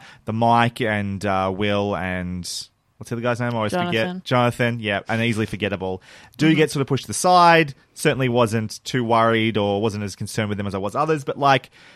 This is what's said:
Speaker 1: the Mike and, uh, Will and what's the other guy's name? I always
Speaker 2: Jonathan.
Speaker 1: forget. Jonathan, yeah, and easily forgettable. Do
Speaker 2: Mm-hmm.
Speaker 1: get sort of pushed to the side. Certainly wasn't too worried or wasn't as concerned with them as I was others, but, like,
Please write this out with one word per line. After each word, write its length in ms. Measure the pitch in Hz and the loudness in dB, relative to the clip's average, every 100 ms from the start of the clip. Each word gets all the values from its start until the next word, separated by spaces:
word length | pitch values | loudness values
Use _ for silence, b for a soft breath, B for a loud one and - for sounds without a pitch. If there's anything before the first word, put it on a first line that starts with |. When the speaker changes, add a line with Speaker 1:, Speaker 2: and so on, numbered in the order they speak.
| B B - | B B -8
Speaker 1:
the 80 | |
Mike 460 | 110 117 117 120 120 | 0 4 4 2 0
and, 420 | 117 107 101 98 104 | 0 0 -2 -4 -2
uh, 260 | 95 95 | 0 0
Will 420 | 92 104 101 101 95 | -2 0 0 0 -2
and 520 | 92 92 90 90 85 - - _ _ _ | -4 -4 -6 -8 -8 -12 -14 _ _ _
what's 100 | - | -10
the 60 | 120 | -6
other 80 | |
guy's 160 | 120 117 | -4 -2
name? 140 | 120 | -2
I 20 | 117 | -2
always 160 | 107 | -2
Speaker 2:
Jonathan. 200 | 180 175 113 113 185 | -2 -2 -2 -2 -6
Speaker 1:
forget. 60 | |
Jonathan, 560 | - 127 120 - 120 117 | -2 2 2 0 -2 -2
yeah, 200 | 107 101 - | -4 -4 -2
and 140 | 113 | -2
easily 240 | 117 110 107 | 0 0 -4
forgettable. 560 | 98 101 95 92 92 B B B - | -4 -4 -4 -6 -8 B B B 0
Do 100 | 151 | 2
Speaker 2:
Mm-hmm. 60 | 151 | 4
Speaker 1:
get 120 | 156 | 2
sort 100 | 147 | 0
of 60 | 135 | -2
pushed 180 | 135 - | -2 -4
to 20 | |
the 60 | 104 | -2
side. 580 | 180 180 170 165 156 - b - | 4 6 8 6 4 -4 b -2
Certainly 340 | 160 127 131 | -2 0 0
wasn't 500 | 120 117 113 110 - | 2 2 0 -4 -10
too 200 | - 131 | -6 -4
worried 540 | 113 113 113 113 110 107 | 2 4 4 4 2 0
or 240 | 101 101 | 0 0
wasn't 220 | 110 104 | -2 -4
as 120 | 104 - | -8 -8
concerned 340 | 104 - 107 | -8 -4 -4
with 80 | 104 | -2
them 80 | 101 | -4
as 80 | 98 | -4
I 20 | |
was 180 | 101 123 | -4 -2
others, 280 | 156 160 | -2 -2
but, 160 | 139 123 | -4 -2
like, 320 | 139 135 - b b | 2 2 0 b b